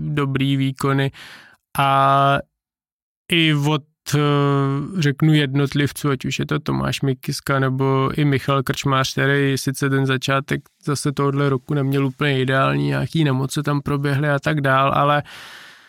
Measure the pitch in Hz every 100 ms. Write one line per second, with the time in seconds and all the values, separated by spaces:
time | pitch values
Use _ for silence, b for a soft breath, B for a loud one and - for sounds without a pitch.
0 | 151 147 139 135 135 135 135 135 139 135
1 | 135 - B B B B _ - 139 139
2 | 135 139 139 139 - _ _ _ _ _
3 | _ _ - 170 160 151 143 151 151 _
4 | - 147 147 143 143 139 139 139 151 190
5 | 143 135 156 151 143 139 143 143 143 -
6 | 147 135 135 135 147 151 143 135 135 127
7 | 139 131 - 143 - 135 135 131 135 135
8 | 135 - 147 139 - 135 127 131 139 131
9 | 131 - 135 143 139 135 - 131 139 135
10 | 135 131 - 139 139 143 - _ - 139
11 | 151 139 143 139 143 131 - 147 135 139
12 | 135 127 147 135 131 135 139 143 143 139
13 | 135 165 151 131 135 156 147 147 143 143
14 | 143 139 147 143 - 156 139 135 139 -
15 | 143 147 - B B B B B